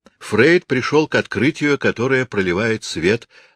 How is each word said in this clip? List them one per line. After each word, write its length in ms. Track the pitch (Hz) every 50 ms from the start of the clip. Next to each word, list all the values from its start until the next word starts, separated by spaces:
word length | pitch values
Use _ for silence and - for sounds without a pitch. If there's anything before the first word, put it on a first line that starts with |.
| _ - _ _
Фрейд 480 | - - 107 101 120 160 170 180 -
пришёл 400 | - 135 127 117 - 147 151 156
к 80 | - -
открытию, 640 | 120 101 - - 113 120 - - - 151 147 143 135
которое 480 | - 107 95 - 117 127 135 127 127
проливает 560 | - - 101 95 90 85 92 113 117 110 107 -
свет 460 | - - - 78 92 113 117 - _ _ - _ _ _